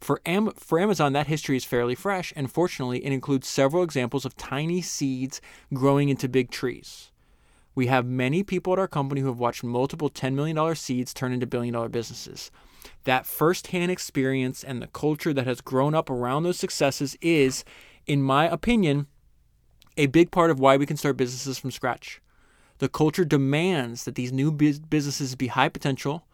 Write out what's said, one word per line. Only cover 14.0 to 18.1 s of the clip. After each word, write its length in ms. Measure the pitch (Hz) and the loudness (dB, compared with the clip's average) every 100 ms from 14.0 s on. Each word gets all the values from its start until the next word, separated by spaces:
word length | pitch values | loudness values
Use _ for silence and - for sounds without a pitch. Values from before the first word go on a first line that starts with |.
| - - 131 135 127 131 | -4 -2 0 0 -2 -6
and 200 | 135 123 | -10 -10
the 60 | 120 | -10
culture 460 | - 151 151 170 | -4 -2 0 -2
that 140 | 139 127 | 0 -2
has 140 | 123 | -4
grown 340 | - 131 143 156 | -2 0 2 2
up 140 | 151 | 0
around 340 | 127 123 139 | -2 -2 0
those 160 | 170 175 | 0 -2
successes 560 | 190 - 139 - 135 - | -4 0 0 0 -4 -4
is 420 | 170 165 131 131 - - - - | 2 4 4 2 -10 -18 -20 -12
in 160 | - | -2